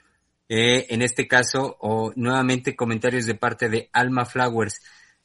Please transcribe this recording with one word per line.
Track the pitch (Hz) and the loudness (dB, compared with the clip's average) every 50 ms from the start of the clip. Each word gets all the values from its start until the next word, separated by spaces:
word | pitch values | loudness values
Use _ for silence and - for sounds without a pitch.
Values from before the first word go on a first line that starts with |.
| _ _ _ _ _ _ _ _ _ - | _ _ _ _ _ _ _ _ _ -4
Eh, | 117 113 117 120 123 127 123 - | 0 2 4 4 4 2 0 -2
en | 117 113 123 | -2 0 0
este | 120 - - 127 - | 0 0 -2 0 2
caso, | 131 127 127 - - 135 135 135 - - | 4 4 4 4 0 -2 -2 -4 -6 -6
o | - 107 110 110 110 110 - | -4 -2 -2 -2 -2 -4 -4
nuevamente | 131 117 120 131 131 127 127 127 127 127 143 123 | -4 -2 0 0 2 2 2 0 0 -2 -4 -4
comentarios | - 123 117 117 110 - 123 123 127 113 | -2 -2 -2 -2 -2 0 0 0 0 -2
de | 113 110 | -2 -2
parte | - - 120 - - 127 113 | -2 -2 -4 -2 -2 -2 -2
de | 110 113 - - - | -2 -2 -4 0 0
Alma | 117 123 127 131 123 117 | 2 2 2 2 0 -2
Flowers. | - - 131 127 123 113 113 107 104 - - - - - - - _ _ _ | -2 0 0 0 0 0 0 -2 -2 -4 -8 -16 -20 -20 -20 -20 _ _ _